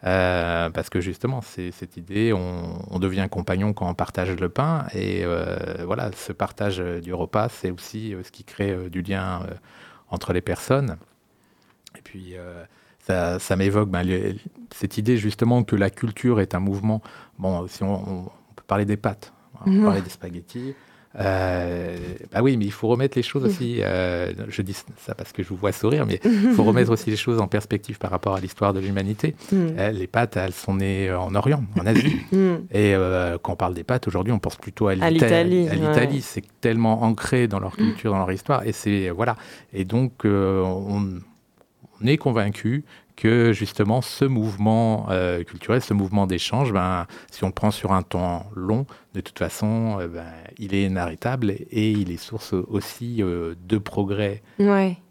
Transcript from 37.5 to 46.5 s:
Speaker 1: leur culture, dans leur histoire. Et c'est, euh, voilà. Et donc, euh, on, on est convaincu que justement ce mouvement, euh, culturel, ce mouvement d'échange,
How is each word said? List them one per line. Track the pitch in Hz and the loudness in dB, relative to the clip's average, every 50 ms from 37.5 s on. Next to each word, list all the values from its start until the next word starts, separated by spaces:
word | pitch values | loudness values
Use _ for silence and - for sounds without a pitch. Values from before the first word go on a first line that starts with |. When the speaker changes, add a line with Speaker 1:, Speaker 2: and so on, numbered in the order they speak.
| 104 98 | 0 -2
Speaker 1:
leur | 95 95 - | -4 -4 -2
culture, | - 214 - - - - 117 101 | 2 2 2 2 0 -2 0 0
dans | 95 | 0
leur | 95 92 95 | 0 0 -2
histoire. | 95 - - 147 123 110 | -4 0 0 0 0 0
Et | 110 104 | -2 -4
c'est, | - - 104 101 101 92 90 | -2 0 0 2 2 2 -2
euh, | 87 | -2
voilà. | 87 113 123 113 - - - - - - _ - | 0 0 0 0 -4 -8 -20 -20 -20 -20 _ -6
Et | 98 95 | -4 -4
donc, | 92 101 117 131 123 - _ - | 0 0 0 0 0 -2 _ 2
euh, | 110 101 98 98 95 95 95 92 | 2 4 4 4 2 2 2 2
on, | 95 95 95 98 101 101 101 101 95 92 90 95 - _ _ _ _ _ _ _ _ _ _ - - _ _ | 0 0 -4 -4 -4 -2 -2 -2 -2 -4 -8 -12 -16 _ _ _ _ _ _ _ _ _ _ -20 -20 _ _
on | 101 | 2
est | 117 147 156 | 2 2 2
convaincu | - 139 120 113 101 101 104 - - 110 120 143 147 - - - _ _ _ | 2 0 2 2 0 0 -2 -2 -2 -2 -2 -2 -4 -8 -20 -20 _ _ _
que | - - 110 113 120 117 117 110 | 0 2 4 6 6 6 6 4
justement | 98 110 98 - - 107 101 110 127 117 | 2 0 -6 0 0 2 2 2 0 0
ce | - - - 139 | -4 0 0 2
mouvement, | 135 131 117 107 110 104 95 104 107 110 113 117 113 110 107 110 104 | 2 2 2 0 -2 -2 2 4 4 4 6 4 4 2 0 0 0
euh, | 95 92 92 90 87 87 85 | 0 2 2 2 0 -2 -4
culturel, | - - 87 - - 110 131 123 | -6 -10 -16 -2 0 2 2 2
ce | - 110 | 2 2
mouvement | 101 98 92 101 104 101 92 | 2 2 2 2 2 2 2
d'échange, | 92 87 - - | 2 -2 -2 -2